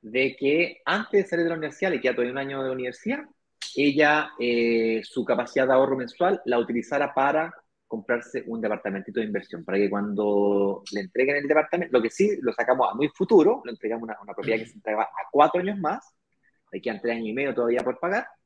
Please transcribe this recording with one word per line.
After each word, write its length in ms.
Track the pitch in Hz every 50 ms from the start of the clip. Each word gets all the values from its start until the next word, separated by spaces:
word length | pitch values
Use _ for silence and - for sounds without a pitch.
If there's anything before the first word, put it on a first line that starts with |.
de 340 | _ 110 110 127 135 135 131 -
que 400 | 139 139 147 160 175 170 - - _
antes 380 | - 170 208 220 - - 202 190
de 60 | -
salir 140 | - 170 170
de 40 | 165
la 80 | 165 160
universidad, 340 | 156 147 143 - - 190
le 80 | 170 127
queda 140 | 120 127 120
todavía 180 | 123 123 123
un 60 | 127 139
año 260 | 139 135 135 135 135
de 80 | 131
universidad, 480 | 131 131 127 123 123 - - 214 254 294 302 - _ _ _ _ _ _ - - -
ella, 540 | - 143 147 139 147 151 147 151 151 147 - - -
eh, 640 | 120 120 120 120 117 117 117 113 113 113 113 110 107
su 220 | - - 127 -
capacidad 420 | - 123 107 120 120 - 139 131 131
de 60 | 131
ahorro 240 | 131 135 135 135 131
mensual 440 | 123 117 - - 175 180 202 175 -
la 140 | - 123 120
utilizara 540 | 113 98 120 120 117 - 147 143 143 143 -
para 400 | - 135 139 143 156 160 170 - - _ _ _ _ _ _
comprarse 560 | 117 113 98 - 123 120 117 - - 127 107 110
un 140 | 117 113
departamentito 580 | 110 104 104 98 - 104 95 98 95 - 98 117
de 60 | 110 107
inversión, 360 | 104 101 - - - 87 82
para 140 | - 95 98
que 120 | 104 98
cuando 920 | 98 101 101 104 101 98 107 104 104 101 101 101 101 98 101 98 98 - - -
le 100 | 101 101
entreguen 340 | 98 92 _ - 131 135 143 143
el 100 | 143 139
departamento, 480 | 151 156 151 - - 175 180 165 127
lo 60 | 123
que 80 | 110 117
sí 280 | - - 196 208 208 -
lo 100 | 131 123
sacamos 360 | 110 - 117 123 127 127 123 92
a 40 | 98
muy 140 | 117 143 147
futuro, 520 | - - 190 - 226 190 151 190 240 277 -
lo 80 | 120
entregamos 320 | 117 - - 107 113 117 117 113
a 40 | 107
una, 80 | - 104
una 100 | 101 98
propiedad 240 | - 98 110 110 110
que 60 | 110 110
se 60 | -
entrega 300 | - _ 110 107 107 107
a 260 | - - - - -
cuatro 300 | - 139 147 160 - 180
años 160 | 180 190 208 202
más, 260 | 180 151 190 254 - _ _ _ _ _ _ _ _ _ _ _ _ _
le 100 | - 95
quedan 180 | 92 120 110 98
tres 140 | - 120 117
años 120 | 113 113 110
y 60 | 110
medio 200 | 127 139 139 120
todavía 300 | 117 120 117 117 123 113
por 160 | 123 123 -
pagar. 260 | - 175 190 226 233 - - _ _